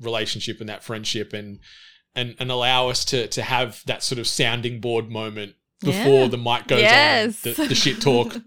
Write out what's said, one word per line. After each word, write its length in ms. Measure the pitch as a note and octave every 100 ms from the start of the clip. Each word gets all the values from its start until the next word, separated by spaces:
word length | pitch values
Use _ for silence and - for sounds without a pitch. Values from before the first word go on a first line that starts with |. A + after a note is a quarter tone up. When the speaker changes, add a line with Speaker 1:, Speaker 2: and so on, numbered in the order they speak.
Speaker 1:
relationship 580 | A#2 A2+ A2 A2 - G#2+
and 80 | G#2+
that 160 | G2+
friendship 480 | - A2 G#2+ A2+ G#2
and, 280 | G#2+ G#2 G2+ - - - _ _
and, 220 | - A#2+ A#2+
and 120 | B2+
allow 380 | B2+ B2 B2+ B2+
us 160 | B2 -
to, 200 | C3 A2
to 140 | -
have 400 | A2 B2+ B2 - -
that 180 | A2+
sort 160 | - B2
of 80 | A2+
sounding 540 | - B2 A#2 A#2+ A#2+
board 280 | A#2+ A2+ A2
moment 440 | A2+ A2 G#2+ G2+ _ _ _
before 420 | C#3+ G3 C3+ C3+
Speaker 2:
Yeah. 40 | B2+
Speaker 1:
the 100 | A#2+
mic 300 | A#2+ A#2+ -
goes 140 | C3
Speaker 2:
Yes. 640 | G#3+ B3+ D4+ B3+ A3 G#3+ A#2+
Speaker 1:
on, 80 |
the, 100 | A#2 D4+
the 60 | B2+
shit 260 | C#3+ A2+
talk 340 | C#3+ B2 A#2 A#3+